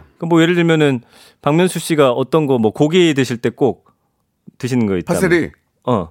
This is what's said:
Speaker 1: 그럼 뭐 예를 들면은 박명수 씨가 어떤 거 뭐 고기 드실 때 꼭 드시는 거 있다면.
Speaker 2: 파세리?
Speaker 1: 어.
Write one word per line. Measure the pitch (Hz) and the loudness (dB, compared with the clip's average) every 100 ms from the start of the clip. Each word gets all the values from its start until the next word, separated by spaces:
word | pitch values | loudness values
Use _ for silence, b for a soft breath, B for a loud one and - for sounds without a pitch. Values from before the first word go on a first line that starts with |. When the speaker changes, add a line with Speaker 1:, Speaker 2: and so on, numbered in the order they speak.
| - _ | -20 _
Speaker 1:
그럼 | 170 | -2
뭐 | 165 | 2
예를 | 165 175 | 2 2
들면은 | 170 160 147 127 - b b b | 0 2 0 -2 -6 b b b
박명수 | 143 165 180 170 | -2 0 0 -2
씨가 | - 151 139 | -4 2 2
어떤 | 120 127 165 143 | 0 -2 -2 0
거 | 127 | 0
뭐 | 110 | 0
고기 | - 151 185 170 | 0 0 2 2
드실 | 139 120 117 | 2 -2 -2
때 | 123 | -6
꼭 | - 131 92 _ _ _ _ _ _ _ - | -2 -2 -2 _ _ _ _ _ _ _ -12
드시는 | 123 123 107 | -6 -2 -2
거 | 92 | -2
있다면. | 82 - | -4 -2
Speaker 2:
파세리? | 180 170 101 - _ _ - | 0 0 -2 -10 _ _ -4
Speaker 1:
어. | 113 82 | -4 -4